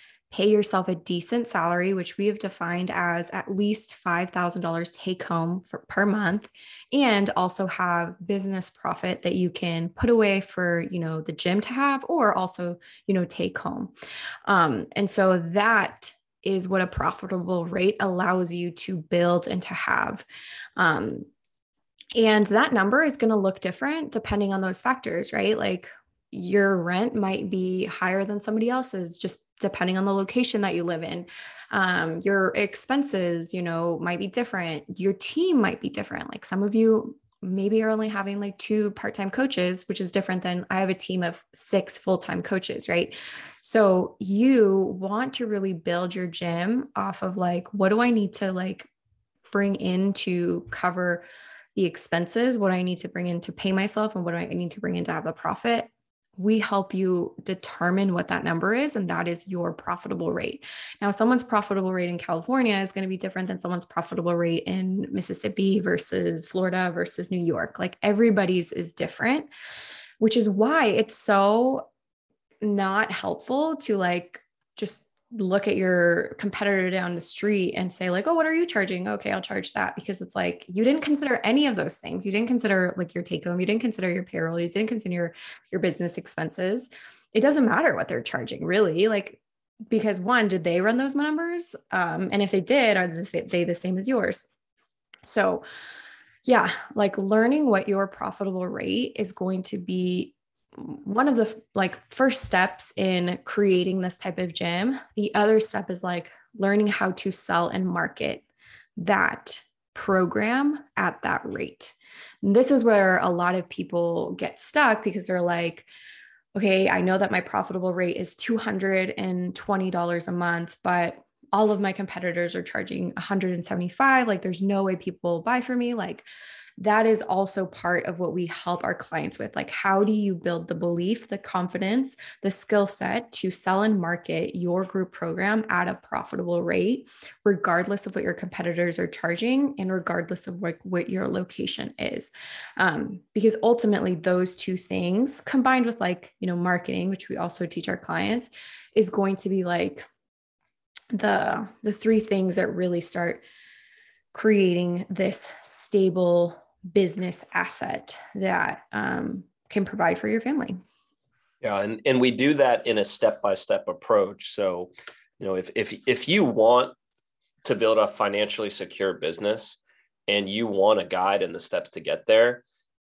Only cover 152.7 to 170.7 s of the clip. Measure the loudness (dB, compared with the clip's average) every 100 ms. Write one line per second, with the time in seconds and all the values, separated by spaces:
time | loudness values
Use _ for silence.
152.7 | 0 -2 -2 -2 -4 -4 -6 -12 -20 -20
153.7 | -20 _ _ _ _ _ 0 4 6 6
154.7 | 4 0 -2 -4 -2 -2 -2 -6 -10 -10
155.7 | -8 0 4 4 4 4 4 2 -2 _
156.7 | _ 0 2 2 0 -6 -6 -4 -4 -2
157.7 | -4 -6 -6 -10 -16 -12 -4 -2 0 -2
158.7 | -4 -8 -6 -4 -4 -4 -8 -12 _ -6
159.7 | -2 -2 0 0 2 0 -2 -2 -4 -4
160.7 | -8 -12 _ _ _ _ _ _ _ -2
161.7 | 0 -2 0 2 4 4 4 2 4 4
162.7 | 4 2 0 0 2 2 2 0 0 0
163.7 | -2 -2 -6 2 4 4 -2 -8 -2 0
164.7 | -2 -6 -14 -20 -20 _ -10 -4 -4 -2
165.7 | -4 -4 -2 0 0 2 2 4 6 6
166.7 | 6 4 -4 _ _ _ _ _ _ -2
167.7 | 2 4 4 4 2 0 0 -2 -2 -6
168.7 | -6 -10 -2 -2 0 -4 -2 -2 -2 -6
169.7 | -14 _ _ _ _ 0 0 0 -2 0